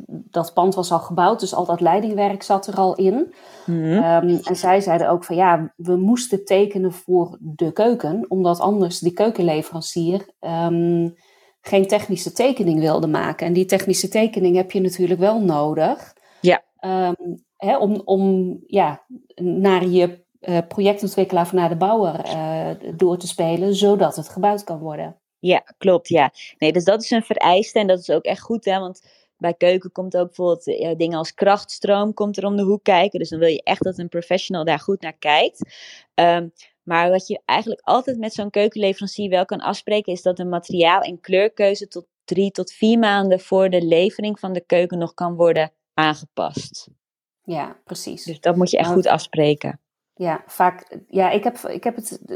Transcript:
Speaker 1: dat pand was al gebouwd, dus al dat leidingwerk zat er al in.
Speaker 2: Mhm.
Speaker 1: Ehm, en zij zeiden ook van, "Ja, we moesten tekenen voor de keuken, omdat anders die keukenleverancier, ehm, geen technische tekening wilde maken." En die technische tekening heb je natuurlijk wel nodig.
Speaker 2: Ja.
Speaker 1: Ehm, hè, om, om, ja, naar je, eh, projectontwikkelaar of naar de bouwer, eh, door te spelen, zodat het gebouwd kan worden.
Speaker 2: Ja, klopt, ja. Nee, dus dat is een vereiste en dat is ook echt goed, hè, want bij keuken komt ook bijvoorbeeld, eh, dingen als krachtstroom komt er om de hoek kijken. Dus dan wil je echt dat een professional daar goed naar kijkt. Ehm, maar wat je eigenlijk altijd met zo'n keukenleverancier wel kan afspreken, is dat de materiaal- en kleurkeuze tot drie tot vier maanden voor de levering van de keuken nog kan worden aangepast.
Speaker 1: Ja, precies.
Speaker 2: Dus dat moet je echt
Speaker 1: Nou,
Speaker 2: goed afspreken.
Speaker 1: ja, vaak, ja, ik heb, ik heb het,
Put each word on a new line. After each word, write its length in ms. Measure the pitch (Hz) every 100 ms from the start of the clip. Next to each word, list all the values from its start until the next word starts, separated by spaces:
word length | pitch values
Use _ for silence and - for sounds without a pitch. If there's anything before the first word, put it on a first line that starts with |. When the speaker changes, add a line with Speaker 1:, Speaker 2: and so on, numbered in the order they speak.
| -
Speaker 1:
dat 480 | - - 170 160
pand 200 | - 185
was 180 | 185 175
al 60 | 170
gebouwd, 420 | - 175 175 226
dus 140 | 185
al 100 | -
dat 160 | 175 175
leidingwerk 640 | 165 190 220 208 202 196
zat 240 | - 196 202
er 80 |
al 200 | 196 190
in. 400 | - 190 240 349 - - - -
Speaker 2:
Mhm. 260 | 170 160
Speaker 1:
Ehm, 460 | 190 233 170 175 175
en 120 | - 180
zij 240 | 180 196
zeiden 280 | 196 170 143
ook 140 | 175
van, 120 | - 175
"Ja, 360 | 185 170 160 -
we 200 | 170 180
moesten 480 | 196 240 - 196
tekenen 480 | 196 196 202 202 185
voor 440 | 175 - 180 165 -
de 320 | 156 151 160
keuken, 540 | 160 226 240 151 196 -
omdat 320 | 190 180 170
anders 380 | - 208 175 -
die 140 | 175
keukenleverancier, 1120 | 175 220 220 170 156 156 165 156 175 165 190 190 _
ehm, 680 | - 165 170 170 170 170 170 170 _ _ _ _
geen 260 | - 196 196
technische 460 | 208 214 175 170
tekening 480 | - 262 254 175 160
wilde 260 | 156 - 160
maken." 400 | 156 151 156 170
En 60 |
die 120 | 175
technische 440 | 185 190 190 185 190
tekening 480 | 220 226 208 185 180
heb 140 | 185
je 80 | 202
natuurlijk 400 | 185 180 180 180
wel 200 | 196 220
nodig. 720 | 190 147 151 156 170 294 - _ _ _
Speaker 2:
Ja. 220 | 180 170 - _
Speaker 1:
Ehm, 340 | 190 185 180 175 175 175 _ _
hè, 160 | 196 277
om, 220 | 202 208
om, 520 | - 196 196 190 180 180 -
ja, 380 | 196 156 147 _ 254 _ -
naar 440 | 180 175 196 185 185
je, 380 | 180 175 175 _ _
eh, 180 | - 170 170
projectontwikkelaar 760 | - 196 202 196 - 185 175
of 80 | 175
naar 160 | 185 170
de 80 | 165
bouwer, 440 | 190 226 180 -
eh, 460 | - 160 156 160 160 160 - 165
door 220 | 180 175
te 80 | 175
spelen, 480 | - 165 170 196
zodat 420 | 196 202 202 160 160
het 120 | 151
gebouwd 360 | 185 202 208
kan 140 | 202 160
worden. 380 | 156 151 165 - _ _
Speaker 2:
Ja, 260 | 180 175 - _
klopt, 300 | 190 175 -
ja. 240 | 165 131 - - _
Nee, 140 | 156
dus 120 | 170
dat 180 | 175 220
is 80 | 226
een 120 | 226
vereiste 560 | - 214 170 185 220 226
en 80 | 196
dat 120 | 185
is 120 | 175
ook 140 | 160
echt 160 | - 196
goed, 240 | - 226
hè, 140 | 196 190
want 240 | 185 185 _ _ _ _
bij 180 | 170
keuken 380 | 170 180 185 185
komt 240 | - 185 180
ook 100 | 175
bijvoorbeeld, 400 | - 175 170 -
eh, 300 | - 165 165
dingen 220 | 165 160
als 160 | 160
krachtstroom 800 | - 196 202 - - 202 202 208
komt 220 | 208 208 196
er 80 |
om 120 | 202 202
de 60 |
hoek 220 | 196 208
kijken. 340 | - 180 196 175
Dus 100 | 165
dan 100 | 160
wil 100 | 165
je 140 | 156
echt 200 | - 196
dat 160 | 190 185
een 100 | 175
professional 560 | 170 - 190 - 180
daar 140 | 165 151
goed 200 | - 190
naar 160 | 160 -
kijkt. 520 | 151 151 220 - - - - - _
Ehm, 340 | - 175 175 165 - - _
maar 280 | - 170 175
wat 160 | 185 -
je 140 | 202
eigenlijk 360 | - 147 220 -
altijd 340 | - 254 262 233
met 160 | 220
zo'n 160 | - 202
keukenleverancier 800 | 208 214 214 196 196 202 - 202
wel 140 | 180
kan 160 | 190 202
afspreken, 520 | - 196 - 214 208
is 100 | 180
dat 140 | 185 180
de 80 |
materiaal- 560 | 180 175 - 175 165 185
en 180 | - 175
kleurkeuze 680 | - 185 214 - 202 202 202
tot 180 | 180 - _
drie 260 | - 175 196
tot 220 | - 185
vier 260 | - 220 233
maanden 420 | 214 202 196 185
voor 300 | - 190 190
de 120 | 180
levering 560 | 165 165 196 - 208 208
van 140 | 190
de 80 | 180 -
keuken 320 | 170 175 175
nog 160 | 165
kan 200 | - 175 170
worden 360 | 170 160 156 _ _
aangepast. 960 | - 156 151 - - 82 - - - - _ _ _ _ _
Speaker 1:
Ja, 340 | - 160 139 -
precies. 400 | - 175 - -
Speaker 2:
Dus 160 | 175 151
dat 160 | 170 175
moet 140 | 180
je 60 | -
echt 120 | 170
Speaker 1:
Nou, 120 | 180
Speaker 2:
goed 100 | 170
afspreken. 680 | 156 - 156 151 147 143 147 _ _ _
Speaker 1:
ja, 280 | - 175 156 -
vaak, 520 | - 180 180 - - -
ja, 220 | 190 185
ik 140 | 202
heb, 120 | 240 240
ik 260 | - 175
heb 120 | - 233
het, 240 | - - -